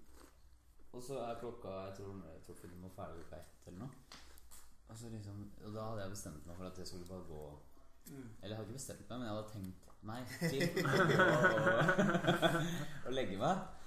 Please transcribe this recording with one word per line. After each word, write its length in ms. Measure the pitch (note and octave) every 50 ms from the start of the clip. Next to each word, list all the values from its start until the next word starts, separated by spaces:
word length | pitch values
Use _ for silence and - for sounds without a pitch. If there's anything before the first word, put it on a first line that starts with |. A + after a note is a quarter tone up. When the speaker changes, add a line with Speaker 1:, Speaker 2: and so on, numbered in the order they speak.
| - - - - - - - - - - - - - - - - - - -
Speaker 1:
og 80 | B2
så 140 | B2 C3+ C#3 B2 A#2 A#2
er 100 | A#2+ A2+
klokka, 480 | A#2+ A#2 G#2+ - - F#2+ F#2+ F#2+ F#2+ G2
jeg 80 | G2
tror, 260 | G2+ G2 G2 G2 G2 F2 D#2+ E2
jeg 100 | F2 -
tror 100 | - E2+
filmen 260 | - - F2+ F2 F2+ F2+
var 220 | F#2 - - F#2
ferdig 180 | D#2 E2 E2+ E2
klokka 160 | - D#2 D#2+
ett 280 | - - - - - F2+
eller 120 | F2 F#2
noe. 100 | B2 C#3+ - - - - - - - - - - - - - - - - - - - -
Og 80 | A2 A2
så 100 | A#2+ A2+
liksom, 400 | A2+ G#2+ G2+ G2+ G2+ G#2 G#2 G#2 - - -
og 80 | G#2+ G#2
da 160 | A2 A2 A2
hadde 120 | A#2 G#2
jeg 80 | G2 F#2+
bestemt 340 | G2+ - - F#2+ D2+ D2 D2
meg 120 | E2+ F2 F2+
for 80 | F#2
at 120 | F#2 F2+ F#2
jeg 100 | F2 -
skulle 200 | G2 F2+ E2+ F2
bare 160 | F#2 F#2 E2
gå, 360 | D#2 D#2+ D2+ D2+ D2 D2 C#2+ - - - - - - - - - -
Speaker 2:
Mm. 180 | D3 C3+ B2 A2+ A2 -
Speaker 1:
eller 80 | - G#2
jeg 80 | G#2+ A2
hadde 100 | G#2+ F#2+
ikke 120 | A#2+ C#3
bestemt 300 | - - F2+ F#2 - -
meg, 100 | A2+ B2
men 80 | B2 G#2+
jeg 80 | G#2
hadde 160 | G#2+ G#2+ -
tenkt 360 | - G#2 F#2 F#2 F#2 - - - - - -
meg 240 | G#2 A2+ B2 B2+ - - -
til 220 | F3 D#3+ C3+ C#3
<laughs> 600 | E3+ E3+ - F#3 F3 - - F#3 F3+ D#3 - F3
å, 100 | F#3 E3+ D#3 - - F3+ -
å, 1500 | - - F3+ - A#2+ D3 F3+ F#3 G3 G3 F3 F3 F3 - E3 E3+ - - - E3 E3 D3+ E3+ E3+ F3+ F#3+ - - - - B2+
å 40 | C3
legge 240 | C3+ A#2+ G2 F#2+ G2
meg. 240 | A#2+ D#3+ F#3+ G3 - - - - -